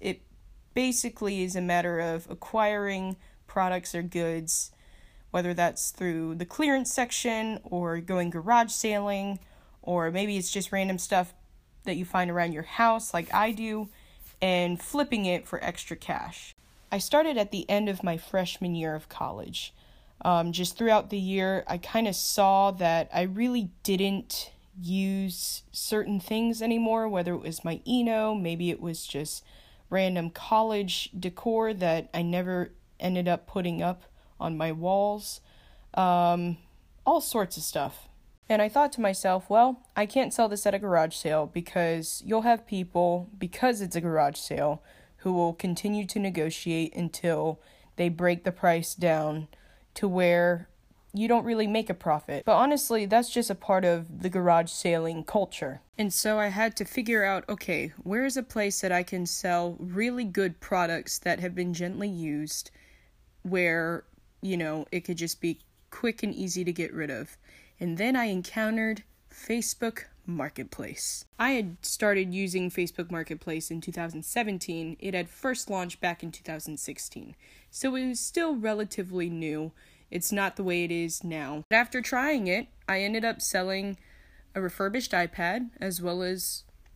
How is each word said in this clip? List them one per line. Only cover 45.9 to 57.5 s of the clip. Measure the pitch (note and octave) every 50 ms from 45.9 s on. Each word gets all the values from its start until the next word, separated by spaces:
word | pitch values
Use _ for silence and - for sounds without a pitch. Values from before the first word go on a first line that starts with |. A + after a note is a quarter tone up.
| G#3 G#3 G#3
to | F#3 - G#3+
negotiate | G3 G3 F3+ E3 D3+ D#3+ E3 - - F3 E3 E3 E3 D#3 -
until | - F3 D#3+ - - - E3+ D#3+ D3+ D#3 D#3+ D#3+ - - - - - - - -
they | - F3 F3
break | E3+ D#3+ F3 F3 F3 F3 -
the | F#3+ F3
price | - - F3 E3+ E3+ E3 - -
down | - F3 E3+ D#3+ D#3 D#3 D3+ D3+ D#3 D#3 - - - - - - - _ _ -
to | - -
where | G3 F3+ F#3 F3+ F3 F3 F3 F3 F3 F3 E3+ F3+ - - _ _ _ _ _ _ _ -
you | G3+ A3 A#3
don't | A#3+ A#3 G3
really | A3+ A#3 A3 G#3+
make | G3+ G#3+ A3 A3 A3
a | F3+
profit." | - - E3+ D3+ D3+ - - C#3+ C#3+ -
But | A3 G#3
honestly, | E3 B3 C#4 D4 C4+ - - A#3 A3 G#3
that's | G3 G#3 A#3 A#3+ A#3+
just | - B3 A#3 -
a | G3
part | - - - G3 F#3 F#3
of | F3 E3+ E3+ E3+ E3 - -
the | F3+ F#3
garage | F3+ F#3+ F3 F3 E3+ E3 E3+ E3
sailing | - - - F3+ E3+ E3 E3 E3 E3 D#3+ D#3+
culture. | - - G#3+ F#3+ F3+ - - - C4 - - _ _ _
And | - G#3+ G3 F3
so | - - G#3+ G#3+ G#3+
I | G#3 G3+
had | F#3+ G3+ A3 A3+ G#3+
to | - G#3
figure | - - C4 A3+ A3+ A#3 A3 G3
out, | G3 G3 F3+ -
okay, | -